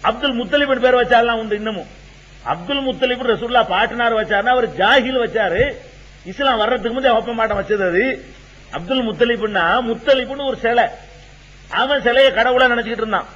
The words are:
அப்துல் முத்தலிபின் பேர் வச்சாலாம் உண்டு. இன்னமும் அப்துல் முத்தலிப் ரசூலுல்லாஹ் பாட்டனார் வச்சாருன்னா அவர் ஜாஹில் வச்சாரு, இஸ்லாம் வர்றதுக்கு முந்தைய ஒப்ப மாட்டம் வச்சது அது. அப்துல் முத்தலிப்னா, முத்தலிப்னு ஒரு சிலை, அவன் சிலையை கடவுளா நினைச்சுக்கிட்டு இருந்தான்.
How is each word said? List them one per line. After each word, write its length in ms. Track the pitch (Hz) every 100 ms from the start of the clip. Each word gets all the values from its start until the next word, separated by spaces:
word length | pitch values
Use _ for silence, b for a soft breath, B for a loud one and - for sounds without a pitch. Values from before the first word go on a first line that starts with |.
அப்துல் 420 | 202 226 285 240
முத்தலிபின் 360 | 220 285 285 254
பேர் 160 | 254 247
வச்சாலாம் 440 | 240 240 240 226
உண்டு. 160 | 220 208
இன்னமும் 320 | 214 202 156 - - - - -
அப்துல் 420 | 120 156 180 277 269
முத்தலிப் 380 | - 254 247 240
ரசூலுல்லாஹ் 420 | 214 233 247 220
பாட்டனார் 460 | 185 226 233 233
வச்சாருன்னா 400 | 220 214 202 226 254
அவர் 120 | 226
ஜாஹில் 540 | 151 196 269 240 262 233
வச்சாரு, 480 | 220 196 175 277 - - - - - 170
இஸ்லாம் 320 | 190 277 233
வர்றதுக்கு 340 | 214 247 214
முந்தைய 260 | 247 262 226
ஒப்ப 160 | 226
மாட்டம் 280 | 226 220 202
வச்சது 260 | 196 208 185
அது. 380 | 175 247 - - - - - -
அப்துல் 400 | 147 175 262 233
முத்தலிப்னா, 540 | 175 233 233 208 202 170 220
முத்தலிப்னு 640 | 233 226 - 269 254 277 277
ஒரு 120 | -
சிலை, 280 | 226 240 208 - - - - - - - -
அவன் 320 | 175 254 285
சிலையை 300 | 233 247 269
கடவுளா 400 | 220 240 254 254
நினைச்சுக்கிட்டு 340 | 240 233 226 220
இருந்தான். 200 | 196 -